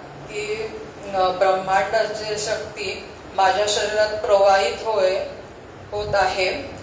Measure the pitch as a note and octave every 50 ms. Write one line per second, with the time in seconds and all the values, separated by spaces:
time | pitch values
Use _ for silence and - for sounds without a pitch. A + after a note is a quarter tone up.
0 | - - - - - - G#3 G#3 G#3 G#3 G#3+ A3+ A3 A3 A3 G#3+ G#3 - - -
1 | G3+ G3 G3 F#3+ F#3 F#3 F#3 F3+ G3 F#3+ F#3 F#3+ F#3+ F#3+ F#3+ G3 G3+ G3+ A3+ A3
2 | G#3 G#3 G#3+ G#3+ G#3+ G#3+ G#3+ G#3 - A3 G#3+ G#3+ G#3+ G#3+ - G#3 G3+ F#3+ G3+ -
3 | - - - - - - - G3 F#3+ F#3 F#3 G3 G#3 G#3 G#3 A3 G#3 G#3 G#3 G#3+
4 | G#3+ G#3+ G#3+ G#3+ - G3+ G#3 G3 G3 G3+ G3 G3 G3+ G3 - - - A3 A3 G3+
5 | F#3+ F#3 F#3+ F#3+ - - - - - - - - - - - - - - - G#3
6 | G#3 G#3 G#3 G3+ F#3+ F#3 F#3+ G3 F#3 F#3 - - - - - -